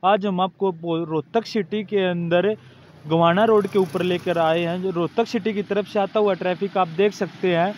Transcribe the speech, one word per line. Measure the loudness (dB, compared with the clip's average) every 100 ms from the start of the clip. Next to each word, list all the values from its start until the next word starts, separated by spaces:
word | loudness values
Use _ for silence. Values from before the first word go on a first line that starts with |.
| 4
आज | 2 2
हम | -2
आपको | -2 _ -4
बो-, | -2 -4 -4 -2
रोहतक | -4 -2 -4 -2
city | -4 -4 -6
के | -2 -2
अंदर | 0 -2 0 2 0 -4 -10 -20 -20 -20 -2
गवाना | 2 4 4
road | 4 4 2
के | 0
ऊपर | 0 0
लेकर | 0 -2 -2 0
आए | 2 2
हैं। | 0 -4
जो | -4
रोहतक | -2 -2 -2 -2
city | -2 -2
की | -4
तरफ | -2 -4 -2
से | -2
आता | 0 2
हुआ | 0
traffic | 0 -2 -4 -4 -2
आप | -2
देख | 2 0
सकते | 0 -8 -2 0 2
हैं। | 0